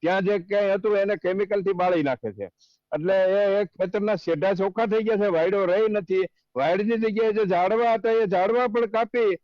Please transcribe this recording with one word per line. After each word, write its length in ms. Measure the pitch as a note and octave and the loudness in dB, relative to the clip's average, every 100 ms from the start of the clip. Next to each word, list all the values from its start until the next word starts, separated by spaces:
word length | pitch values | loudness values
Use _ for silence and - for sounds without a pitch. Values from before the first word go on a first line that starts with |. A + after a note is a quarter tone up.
ત્યાં 200 | D#3+ F#3+ | 0 0
જે 160 | F#3+ G#3 | 0 -2
ક્યાંય 340 | F3+ G3+ G3+ | -2 -2 0
હતું 240 | G3 G#3+ G#3 | 0 0 0
એને 200 | G3 G3+ | 0 -2
કેમિકલથી 560 | F3 F#3+ G3 G#3 F#3 | -2 -2 -2 -2 -2
બાળી 300 | F#3 F3+ F3+ | 0 0 2
નાખે 300 | C#3+ B2 A2+ | 0 -4 -6
છે. 120 | G2+ G2 _ _ _ _ | -10 -12 _ _ _ _
એટલે 300 | D3+ E3+ F#3+ | -6 0 2
એ, 360 | F#3+ G3 G3+ G3 | 2 2 2 0
એ 40 | |
ખેતરના 500 | G3+ _ F#3 G#3 G#3 | -2 _ -4 -2 -2
શેઢા 380 | G3+ - E3 F#3+ | -4 -2 -2 0
ચોખ્ખા 340 | F#3+ F#3+ F#3+ A3+ | 0 -2 -2 -2
થઈ 160 | A3 | 0
ગયા 140 | A3 G#3+ | 0 0
છે, 100 | G#3 | 0
વાયડો 380 | E3+ E3 G3+ | 2 0 0
રહી 240 | F#3 F#3 A3 | 0 2 2
નથી. 340 | G#3 F3 F#3 F#3 _ _ B2 | 0 -2 -2 -2 _ _ -2
વાયડની 400 | C#3+ F3+ G#3 A#3 | 0 0 0 0
જગ્યાએ 360 | A3 G#3 A3+ | -2 0 0
જે 120 | G#3+ | 2
ઝાડવા 500 | G#3 F3+ F3+ A3 A#3 | 0 2 2 2 2
હતા 160 | A3+ A3+ | 2 2
એ 160 | A3+ A3 | 0 2
ઝાડવા 400 | F3+ F#3+ A#3 B3 | 0 2 2 0
પણ 200 | A3 A#3 | 0 -2
કાપી 480 | A3 A#3 B3 A3+ F#3 | -2 -2 0 0 0